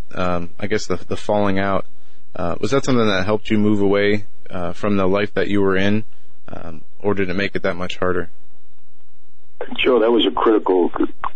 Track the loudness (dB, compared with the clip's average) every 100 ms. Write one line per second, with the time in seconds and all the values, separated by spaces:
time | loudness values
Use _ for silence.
0 | 0 0 0 0 0 -2 -2 -2 0 -2
1 | 0 -2 0 0 2 2 2 0 0 0
2 | -2 -2 -2 -2 -2 0 0 0 2 2
3 | 2 2 0 0 0 2 2 2 2 2
4 | 2 2 0 -2 -2 -2 -2 -2 0 2
5 | 2 2 0 -2 0 2 4 4 2 2
6 | 0 0 -2 -2 -4 -4 -4 -4 -2 -2
7 | 0 0 0 0 -2 -2 -2 -2 -2 0
8 | 0 0 0 -2 -2 -2 -2 -2 -2 -4
9 | -4 -4 -4 -4 -4 -4 -2 0 2 2
10 | 2 2 0 0 2 2 2 0 0 0
11 | -2 0 -2